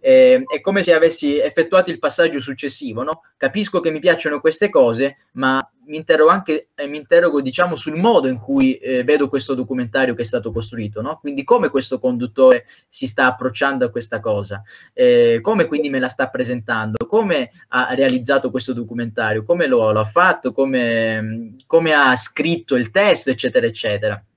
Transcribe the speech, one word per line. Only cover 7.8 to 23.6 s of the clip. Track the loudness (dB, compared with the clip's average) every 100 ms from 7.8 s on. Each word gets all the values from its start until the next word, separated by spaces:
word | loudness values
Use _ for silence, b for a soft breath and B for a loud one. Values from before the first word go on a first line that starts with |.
| -6 0
modo | 2 4 2
in | -4
cui, | -2 2 2 0
eh, | -4 -2
vedo | 2 2 2
questo | -2 -4
documentario | -6 -4 -6 -4 -2 -2
che | -2
è |
stato | -6 -6 -6
costruito, | -8 -10 -10 -10 -8
no? | -10 -10
Quindi | -10 -10
come | 0 0 2
questo | -2 -4 -4
conduttore | -4 -4 -6 4 6 6 0 b b
si | -12 -8
sta | 0 0
approcciando | 0 -6 -2 -2 0
a | -2
questa | -4 -8 -8
cosa, | -4 -4 -4 -12 -14 B B
eh, | 2 4 6 4 2
come | 0 0 0
quindi | 0 -2
me | -2
la | -4
sta | -4 -6
presentando, | -4 -6 -6 -4 -4 -4 -6 -2
come | 0 0 -2 -4 b b
ha | -4 -2
realizzato | 0 0 0 0 0 0
questo | -6 -6
documentario, | -8 -8 -8 -8 -4 -4 -4
come | -2 -2 2
lo, | 2 2
lo | 0
ha | 0
fatto, | 2 2 0 -4
come, | -2 -2 0 0 0 -2 -2 -6 -8 -12 -18 _
come | 0 2
ha | 2 4 2
scritto | -4 -6 -2 -2 -2 -2
il | 0
testo, | 0 2 2 -2
eccetera, | -4 0 0